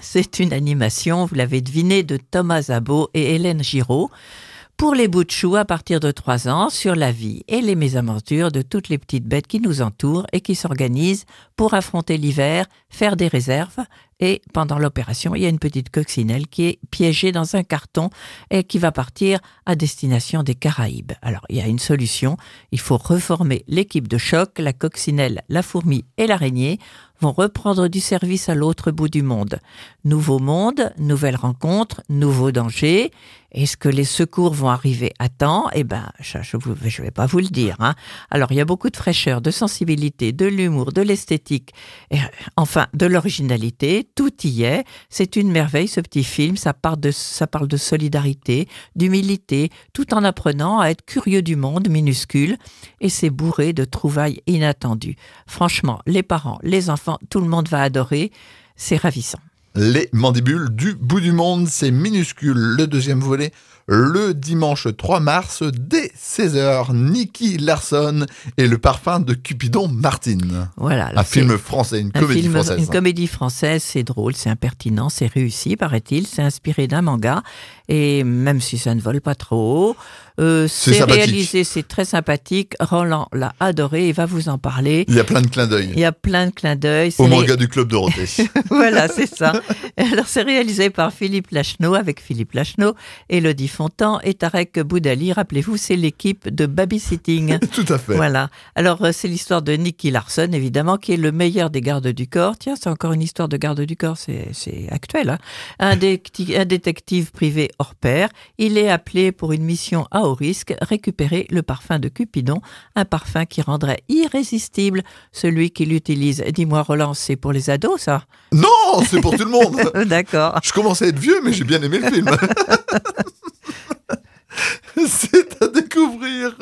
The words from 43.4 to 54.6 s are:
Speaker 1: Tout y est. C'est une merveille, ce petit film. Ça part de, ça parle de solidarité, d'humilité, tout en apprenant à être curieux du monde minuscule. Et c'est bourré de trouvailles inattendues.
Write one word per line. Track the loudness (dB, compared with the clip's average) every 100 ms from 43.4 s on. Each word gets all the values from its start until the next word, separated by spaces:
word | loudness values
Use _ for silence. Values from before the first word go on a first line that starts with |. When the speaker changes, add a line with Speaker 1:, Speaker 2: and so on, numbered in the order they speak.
| 0 0 -2 -2 0 0 -2 -2
Speaker 1:
Tout | -2 -2 -2
y | 0
est. | 0 0 -4 -12 -8
C'est | -2 -2 0
une | 2
merveille, | 2 2 0 0
ce | -2
petit | -2 -2
film. | -2 0 0 0
Ça | -2
part | -2 -2 -2
de, | -2
ça | -2 -6 -4 -4
parle | -2 -2
de | -2
solidarité, | 0 -2 0 0 0 -2 -2 -2 -2 -10 -10 0
d'humilité, | 2 2 0 -2 -2 -2 -2 -6 _
tout | -6 -2
en | 0
apprenant | 0 0 -2 0 0 2
à | 2
être | 0 -6
curieux | -4 0 2
du | 2 0
monde | 0 0 0
minuscule. | 2 2 0 0 0 0 -2 -8 -20 -20 -4
Et | -4
c'est | 0 -2
bourré | 0 -2 0 0
de | 0
trouvailles | -4 -2 -2 0 -2 -2 -2
inattendues. | 2